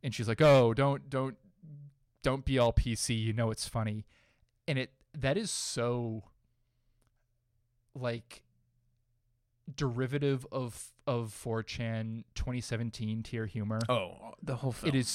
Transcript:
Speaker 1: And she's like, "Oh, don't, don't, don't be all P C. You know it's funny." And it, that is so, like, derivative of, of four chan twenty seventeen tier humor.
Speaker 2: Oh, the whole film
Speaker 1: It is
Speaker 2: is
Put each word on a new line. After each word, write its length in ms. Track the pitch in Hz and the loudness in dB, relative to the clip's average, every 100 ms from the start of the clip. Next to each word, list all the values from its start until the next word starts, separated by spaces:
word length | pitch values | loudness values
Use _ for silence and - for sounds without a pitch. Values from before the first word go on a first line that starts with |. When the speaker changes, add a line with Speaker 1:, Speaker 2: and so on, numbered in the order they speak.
Speaker 1:
And 120 | 139 110 | -8 -4
she's 140 | 113 | -2
like, 120 | 113 | 6
"Oh, 320 | 156 139 120 | 10 10 8
don't, 360 | 110 139 139 - | 4 2 0 -4
don't, 260 | 135 135 - - _ 160 143 143 _ _ _ | -4 -4 -6 -20 _ -20 -18 -18 _ _ _
don't 220 | 139 135 135 | -2 -2 0
be 120 | 131 | 4
all 140 | 117 | 6
P 240 | - - 113 | 6 2 0
C. 180 | - 117 | 0 0
You 180 | 110 | 0
know 180 | 110 117 | 0 0
it's 160 | 110 - | -2 -4
funny." 380 | 120 110 107 110 _ _ _ _ _ - | -4 -2 -4 -10 _ _ _ _ _ -4
And 80 | 135 | -2
it, 120 | 127 _ _ 156 | -4 _ _ -2
that 200 | 135 160 | 0 0
is 120 | 220 | 0
so, 720 | - - - 120 123 117 110 - _ _ _ _ _ _ _ _ _ _ _ _ _ _ _ _ - | -4 -4 -2 0 0 -2 -6 -10 _ _ _ _ _ _ _ _ _ _ _ _ _ _ _ _ -6
like, 480 | 127 117 - - _ _ _ _ _ _ _ _ _ _ _ _ - | -4 -4 -8 -20 _ _ _ _ _ _ _ _ _ _ _ _ -16
derivative 720 | 139 139 120 131 143 143 135 135 | -4 -2 0 0 2 2 0 -2
of, 400 | 135 127 - - _ - | -6 -6 -8 -16 _ -2
of 280 | 120 113 | 0 -2
four 300 | - - 113 | -6 -4 -4
chan 600 | 110 - 117 113 110 113 - - | -4 -6 -4 -2 -4 -8 -10 -6
twenty 260 | - 127 | -4 -4
seventeen 600 | 113 117 117 - 107 110 | -4 -4 -4 -4 -4 -2
tier 220 | 110 117 110 | -4 -4 -4
humor. 340 | 110 104 110 113 | -4 -2 -2 2
Speaker 2:
Oh, 440 | 123 90 - 113 - | 0 0 -10 -16 -12
the 120 | 139 127 | -6 -2
whole 140 | 135 | -2
film 180 | 117 196 | -2 0
Speaker 1:
It 60 | 135 | 0
is 80 | |
Speaker 2:
is 40 | 120 | 0